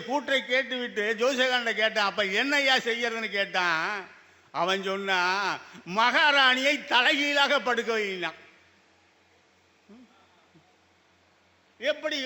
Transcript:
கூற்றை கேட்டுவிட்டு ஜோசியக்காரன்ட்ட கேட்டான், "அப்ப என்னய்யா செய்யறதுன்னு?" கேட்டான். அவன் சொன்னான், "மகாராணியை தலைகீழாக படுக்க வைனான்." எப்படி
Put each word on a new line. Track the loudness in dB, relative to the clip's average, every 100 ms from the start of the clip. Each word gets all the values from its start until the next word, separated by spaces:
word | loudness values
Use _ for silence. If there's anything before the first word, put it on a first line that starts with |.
கூற்றை | 0 -2 0 -2
கேட்டுவிட்டு | 0 -2 -2 -4 -6 -4 -4 0
ஜோசியக்காரன்ட்ட | 0 2 2 0 0
கேட்டான், | 0 0 2 0
"அப்ப | 0
என்னய்யா | 0 0 0 2 2 2
செய்யறதுன்னு?" | 2 -2 -4 -4 -4
கேட்டான். | -4 -2 0 0 0 -2 -6 -10 -18 -20 _ _
அவன் | -4 -2 0
சொன்னான், | -2 -4 0 2 2 0 -2 -6 -10 -18 -6 0
"மகாராணியை | 2 4 4 6 4 4 2 0
தலைகீழாக | 0 2 4 2 2 2 2 2
படுக்க | 0 -2 -2
வைனான்." | -2 -2 -4 -8 -10 -20 _ _ _ _ _ _ _ _ _ _ _ _ _ _ -20 -20 _ _ _ _ _ _ _ _ _ _ _ _ _ _ _ _ -6
எப்படி | -4 -4 -4 -4